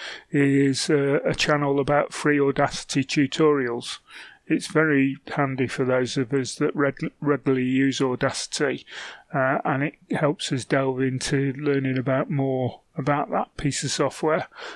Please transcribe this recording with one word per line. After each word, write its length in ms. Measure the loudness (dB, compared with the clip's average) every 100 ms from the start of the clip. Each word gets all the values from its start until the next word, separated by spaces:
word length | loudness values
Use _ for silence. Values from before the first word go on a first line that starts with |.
| -14 -14 -2
is, 580 | 2 4 4 4 2 2
uh, 300 | 2 2 0
a 120 | 0 0
channel 440 | 2 2 2 2
about 340 | 2 2 0
free 260 | 0 2 4
Audacity 640 | 2 2 0 0 -2 -2
tutorials. 960 | 0 2 2 4 4 4 0 -4 -8 -12 _ -20 -20 -18 -4
It's 200 | -4 0
very 500 | 2 4 4 2 -2 -6 -2
handy 320 | 0 0 -2
for 180 | 0 0
those 320 | 2 0 -2
of 160 | 0
us 220 | -2 -2 -2
that 200 | -2 0
reg-, 360 | 0 -2 -8 -4
regularly 440 | -2 0 2 0 2
use 360 | 2 2 2
Audacity, 840 | 0 0 -2 -4 -8 -4 -2 -4 -10 -16 -16 -18 -6
uh, 260 | -2 0 0
and 200 | 0 -2
it 120 | -2 -6 -8
helps 420 | -2 0 -2 -4
us 140 | -4 0
delve 340 | 0 0 0
into 540 | -2 -2 -2 0 0 -2
learning 400 | -2 0 0 -2
about 300 | 0 0 0
more 500 | 0 0 0 -2 -6 _ -4
about 320 | -2 0 0
that 240 | -2 -4 -4
piece 300 | -4 -2 -4
of 60 |
software. 560 | -2 -2 0 0 0 -2 -12 -16